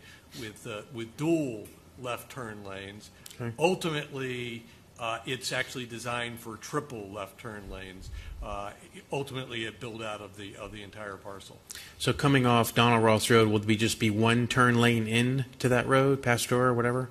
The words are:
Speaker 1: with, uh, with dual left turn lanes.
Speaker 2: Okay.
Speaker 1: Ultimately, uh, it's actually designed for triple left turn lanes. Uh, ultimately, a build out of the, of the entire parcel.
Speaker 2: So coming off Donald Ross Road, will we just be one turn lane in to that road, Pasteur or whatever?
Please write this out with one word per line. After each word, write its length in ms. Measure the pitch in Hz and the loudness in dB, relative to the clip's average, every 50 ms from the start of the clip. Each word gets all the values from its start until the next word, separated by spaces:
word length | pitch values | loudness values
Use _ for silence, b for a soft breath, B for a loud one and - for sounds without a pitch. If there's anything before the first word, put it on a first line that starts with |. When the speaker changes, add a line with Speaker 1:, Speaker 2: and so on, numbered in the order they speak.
| B B B B B B B - | B B B B B B B -12
Speaker 1:
with, 260 | 120 107 101 - - | -12 -12 -12 -12 -10
uh, 160 | 123 107 104 110 - 139 | -10 -10 -10 -10 -10 -10
with 220 | 113 113 113 - | -10 -10 -10 -8
dual 500 | - 147 165 170 156 147 131 110 104 101 - - - - - - - | -4 0 0 0 0 0 -2 -6 -8 -12 -14 -18 -20 -20 -20 -16 -12
left 300 | 123 123 120 - - - | -8 -8 -8 -8 -10 -12
turn 320 | - 139 120 110 107 104 101 | -12 -12 -10 -10 -10 -12 -12
lanes. 480 | 98 95 98 98 98 101 107 - - - B B B B | -12 -10 -10 -10 -12 -12 -14 -18 -20 -20 B B B B
Speaker 2:
Okay. 180 | B 120 117 113 131 | B -8 -6 -2 2
Speaker 1:
Ultimately, 1040 | 156 180 185 185 - 170 151 147 143 - 143 135 131 127 123 123 120 120 117 113 113 B B B B B B | 2 2 2 0 -2 -2 -4 -4 -6 -6 -8 -8 -6 -6 -6 -6 -6 -8 -8 -10 -12 B B B B B B
uh, 220 | - 120 113 113 113 - | -8 -6 -6 -6 -6 -6
it's 260 | 147 131 120 - - | -6 -8 -6 -6 -4
actually 340 | 147 127 127 - - 135 123 | -4 -4 -4 -6 -8 -10 -10
designed 540 | 117 120 113 113 123 120 120 120 120 117 113 | -10 -10 -10 -8 -6 -6 -6 -6 -8 -10 -12
for 160 | - 117 110 | -12 -12 -12
triple 540 | 104 - - - 147 - - 127 110 101 95 | -12 -10 -6 -6 -6 -6 -6 -8 -10 -10 -10
left 260 | 98 104 95 92 - | -10 -10 -10 -10 -12
turn 320 | - - 120 107 104 98 95 | -14 -14 -12 -12 -12 -12 -12
lanes. 400 | 95 95 95 95 92 95 - - B B B B B B | -12 -12 -12 -12 -14 -14 -14 -14 B B B B B B
Uh, 300 | - 110 101 101 101 101 - - - - - 185 - - | -10 -8 -8 -8 -8 -10 -12 -14 -18 -20 -20 -20 -12 -8
ultimately, 540 | 160 139 135 135 127 131 127 120 123 113 113 | -6 -6 -6 -6 -8 -10 -8 -8 -8 -8 -6
a 60 | 110 | -8
build 300 | 104 101 127 120 107 113 | -8 -10 -12 -12 -10 -8
out 200 | 113 107 107 101 | -8 -8 -8 -10
of 160 | 104 95 95 | -12 -14 -14
the, 180 | 104 101 98 - | -14 -14 -14 -14
of 160 | - 107 98 | -12 -12 -12
the 100 | 104 107 | -12 -14
entire 360 | 101 98 92 107 107 101 98 | -14 -14 -14 -12 -12 -12 -12
parcel. 420 | 95 - 104 98 95 - - - - - - B B B B B B | -12 -12 -14 -14 -14 -16 -18 -20 -20 -18 -16 B B B B B B
Speaker 2:
So 140 | - 123 123 | 0 0 0
coming 340 | - - 143 139 135 123 | 2 4 4 4 6 6
off 260 | 123 120 117 113 - - | 6 6 6 4 4 4
Donald 300 | 123 117 120 120 113 113 | 4 6 6 6 6 6
Ross 260 | 113 107 107 - - | 6 6 6 6 6
Road, 200 | 120 113 113 107 | 6 6 6 6
will 100 | 104 107 | 4 2
we 160 | 101 107 110 | 2 2 2
just 240 | 101 113 107 - - | 4 2 0 0 2
be 100 | 113 110 | 0 2
one 380 | 101 107 113 113 117 120 120 | 4 4 4 4 4 4 2
turn 320 | 113 - 131 123 123 120 117 | 2 4 4 6 6 6 6
lane 260 | 117 117 117 117 110 | 6 6 4 4 2
in 400 | 107 113 117 123 123 131 135 127 - - - | 2 2 2 2 2 2 0 -2 -4 -4 -2
to 100 | - 123 | 0 2
that 160 | 127 120 - | 2 2 4
road, 380 | 127 135 135 135 139 139 135 - | 4 4 4 6 4 4 2 2
Pasteur 440 | 123 120 113 - - 123 123 127 | 2 2 2 2 2 2 4 4
or 60 | 127 123 | 4 4
whatever? 360 | 117 117 120 123 127 127 117 | 4 2 2 0 0 -2 -4